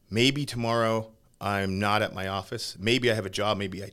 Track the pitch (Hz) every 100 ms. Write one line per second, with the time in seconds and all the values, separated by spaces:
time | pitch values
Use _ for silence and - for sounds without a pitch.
0 | - 101 131 139 139 120 117 117 113 113
1 | 110 - _ - 98 98 98 95 101 107
2 | 104 95 95 98 95 - - - 104 127
3 | 120 110 95 95 104 101 98 90 98